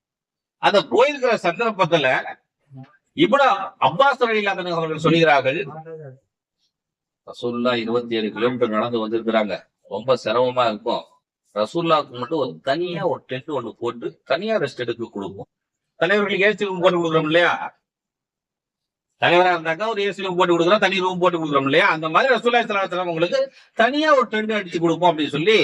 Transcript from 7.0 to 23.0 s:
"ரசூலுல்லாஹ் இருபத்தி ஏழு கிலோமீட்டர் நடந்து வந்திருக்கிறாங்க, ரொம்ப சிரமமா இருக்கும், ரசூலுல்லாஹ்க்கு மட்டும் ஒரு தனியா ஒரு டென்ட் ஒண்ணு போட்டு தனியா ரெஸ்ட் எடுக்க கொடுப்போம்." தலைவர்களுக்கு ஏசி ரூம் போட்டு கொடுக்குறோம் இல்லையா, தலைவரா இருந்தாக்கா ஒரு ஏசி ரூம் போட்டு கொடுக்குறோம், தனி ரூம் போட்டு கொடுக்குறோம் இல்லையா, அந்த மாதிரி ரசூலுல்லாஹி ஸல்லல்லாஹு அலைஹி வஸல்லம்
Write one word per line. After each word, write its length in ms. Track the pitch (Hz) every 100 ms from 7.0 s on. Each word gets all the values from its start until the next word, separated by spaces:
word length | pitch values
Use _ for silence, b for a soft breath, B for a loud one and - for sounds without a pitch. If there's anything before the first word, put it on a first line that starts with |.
| _ _ -
"ரசூலுல்லாஹ் 520 | - 120 120 123 120
இருபத்தி 340 | 110 120 117 113
ஏழு 100 | 107 101
கிலோமீட்டர் 380 | 123 127 113 107
நடந்து 260 | 117 120
வந்திருக்கிறாங்க, 520 | 110 113 110 110 104 92 - _ -
ரொம்ப 260 | 101 123 127
சிரமமா 400 | 107 117 127 123 117
இருக்கும், 340 | 104 120 - - _ _ _ _ 101
ரசூலுல்லாஹ்க்கு 640 | 110 170 165 156 139 123
மட்டும் 220 | 123 160
ஒரு 100 | 123 - 131
தனியா 320 | 151 180 170 175
ஒரு 100 | 120 -
டென்ட் 240 | 127 156 139
ஒண்ணு 120 | 117 -
போட்டு 260 | 117 120 170 - -
தனியா 240 | 165 214 214
ரெஸ்ட் 180 | 139 -
எடுக்க 240 | 120 113 110
கொடுப்போம்." 360 | 101 95 98 - _ _ _ _ -
தலைவர்களுக்கு 480 | 165 208 196 190 202
ஏசி 200 | 202 202
ரூம் 140 | 180
போட்டு 140 | 185 175
கொடுக்குறோம் 300 | 165 160 151
இல்லையா, 220 | 170 165 - - - _ _ _ _ _ _ _ _ _ _ _ _ _ -
தலைவரா 280 | 135 175 180
இருந்தாக்கா 340 | 175 160 160 220
ஒரு 80 | 202 202
ஏசி 180 | 196
ரூம் 140 | 175 175
போட்டு 160 | 180
கொடுக்குறோம், 300 | 170 170 208
தனி 120 | 190 190
ரூம் 160 | 170 175
போட்டு 160 | 180 170
கொடுக்குறோம் 300 | 156 143 135
இல்லையா, 180 | 156 190 160
அந்த 100 | 160
மாதிரி 200 | 175 262
ரசூலுல்லாஹி 300 | 233 240 240
ஸல்லல்லாஹு 200 | 226 202
அலைஹி 100 | 185
வஸல்லம் 160 | 180